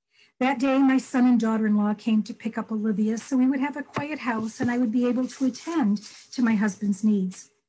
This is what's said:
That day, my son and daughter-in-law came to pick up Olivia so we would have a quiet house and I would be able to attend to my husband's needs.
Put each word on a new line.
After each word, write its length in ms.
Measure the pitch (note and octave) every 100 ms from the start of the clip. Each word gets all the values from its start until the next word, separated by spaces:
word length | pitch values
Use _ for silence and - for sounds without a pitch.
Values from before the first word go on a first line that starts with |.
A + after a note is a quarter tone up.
| _ _ _ -
That 180 | B3+ C4+
day, 200 | C4+ C4+
my 200 | C#4 C4
son 280 | B3+ C4 B3
and 140 | A#3+
daughter-in-law 540 | A3 A3 A3 G#3 G#3 G#3
came 280 | - A3 G3
to 100 | A3+
pick 240 | A3+ A3
up 120 | A#3
Olivia 460 | A3 G#3+ G3+ G#3+ A3+
so 200 | - C4+
we 80 | B3+
would 140 | C#4
have 160 | C#4 C#4+
a 60 |
quiet 360 | C4+ - D4 D4+
house 420 | A#3 A3+ A3 -
and 100 | B3
I 60 | A#3+
would 160 | B3
be 140 | A#3 B3
able 180 | B3 B3+
to 200 | - C4
attend 560 | A#3 - E4 A3 G3+ - - -
to 100 | -
my 120 | A#3+ A3
husband's 480 | G#3+ G3 G3+ G3
needs. 480 | G#3+ G#3 F#3 F#3 - _